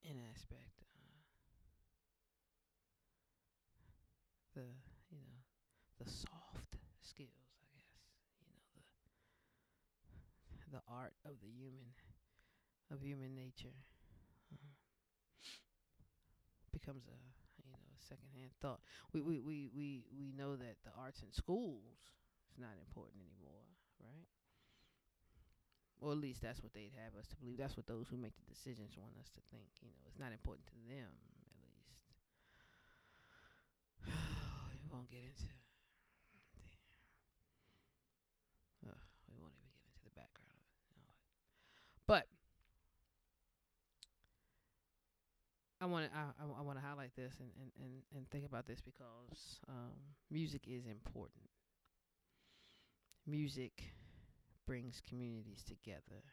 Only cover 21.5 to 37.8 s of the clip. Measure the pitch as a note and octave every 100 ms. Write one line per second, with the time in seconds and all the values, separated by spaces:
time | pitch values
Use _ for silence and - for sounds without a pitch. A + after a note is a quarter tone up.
21.5 | F#3 A#3 B2 G#2+ A#2+ - - - _ _
22.5 | - B2 G2 D2+ - A#1 G2 F2+ F#2+ C#2+
23.5 | E2+ A#2 F3+ - _ G#2+ D3 E3+ _ _
24.5 | - - - - - - _ - - -
25.5 | - - - _ - D3+ D3 C#3+ B2 A2+
26.5 | B2 G#2+ - G#2 B2+ A2+ G2+ B2 - B2
27.5 | B2 C3+ - - A#2 A#2 B2 A#2 - -
28.5 | - - A#2 G#2 - G#2 G#2+ - - -
29.5 | A#2 G#2 - B2 C3 C3+ - C3+ A2 G#2
30.5 | D#2 - A#2+ A#2 C3+ A2+ B1 - - -
31.5 | - B1+ - - - - - _ _ -
32.5 | - - - - - - - - - -
33.5 | - - _ _ - - - - - -
34.5 | - - C3 D3+ B2+ B2 B2 B2 C#3 -
35.5 | - - - - - - - - - -
36.5 | - - - - - - - _ _ -
37.5 | - - -